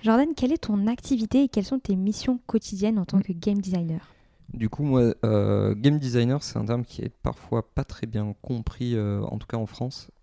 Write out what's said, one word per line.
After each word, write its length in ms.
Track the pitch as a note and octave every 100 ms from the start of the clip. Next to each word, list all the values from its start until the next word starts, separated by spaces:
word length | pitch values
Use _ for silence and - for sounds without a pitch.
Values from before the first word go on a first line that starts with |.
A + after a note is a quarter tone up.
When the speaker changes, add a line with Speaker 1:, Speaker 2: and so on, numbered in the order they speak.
Speaker 1:
Jordan, 320 | G#3+ A3+ D4
quelle 160 | D4+ B3+
est 140 | D#4+
ton 240 | - G#3 G#3
activité 560 | A#3+ - C4 A3 B3+
et 40 | C#4
quelles 160 | -
sont 140 | F#3+ C4+
tes 160 | -
missions 460 | F#3+ G3 G#3+ - B3+ -
quotidiennes 520 | A3+ - G3 G#3 A3
en 60 |
tant 140 | F3+ F#3+
Speaker 2:
Mm. 40 |
Speaker 1:
que 100 | -
game 280 | E3+ F#3+ G3+
designer ? 500 | F#3+ F3+ E3 D#3+ - _ _ _ -
Speaker 2:
Du 160 | A#2+ A2
coup, 140 | -
moi, 320 | D3 C3 A#2 -
euh, 500 | A2 G#2+ G#2 G2+ G#2 G#2
game 240 | C3 D3
designer, 420 | C3+ A#2+ A#2+ C#3
c'est 160 | - A#2
un 60 |
terme 200 | A2 A#2+
qui 180 | A#2+ -
est 100 | A#2+ -
parfois 500 | A#2+ B2 - A#2 -
pas 100 | -
très 240 | C#3 - A#2
bien 260 | A2 G#2 G#2
compris, 540 | - A#2+ A2 - B2 A#2
euh, 260 | G#2 G2+
en 160 | G#2+ -
tout 80 | -
cas 100 | A#2
en 100 | A2
France. 440 | - B2 - - _